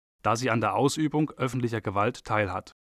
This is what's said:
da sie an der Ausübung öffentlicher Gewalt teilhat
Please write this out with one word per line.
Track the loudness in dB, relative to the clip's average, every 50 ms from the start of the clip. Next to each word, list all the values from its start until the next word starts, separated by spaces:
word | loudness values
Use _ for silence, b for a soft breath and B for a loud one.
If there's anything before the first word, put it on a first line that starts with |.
| _ _ _ _
da | 0 0 0
sie | 0 2 0
an | 2 2
der | 2 0 2
Ausübung | 2 2 2 2 0 -2 0 2 0 0 0
öffentlicher | -2 -4 -4 -2 -2 -2 -2 -2 -2 -2
Gewalt | -4 -2 0 0 0 0 -2 -4 -6
teilhat | -2 0 0 0 0 -2 -6 -8 -10 -20 _ _